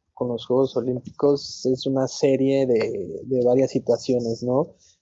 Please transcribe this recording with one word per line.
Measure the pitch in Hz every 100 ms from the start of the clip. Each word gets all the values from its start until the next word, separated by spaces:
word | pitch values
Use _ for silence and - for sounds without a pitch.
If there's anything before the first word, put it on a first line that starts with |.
| _
con | - 123
los | 117
Juegos | - 127 131 123
Olímpicos | 127 123 - - 143 143 - - 131
es | 131 139
una | 135 135
serie | - 143 135 135 135 131
de, | 113 107 104 87 -
de | 127 127
varias | 120 131 131
situaciones, | 131 - 117 - 123 117 113
¿no? | 123 131 - - _ _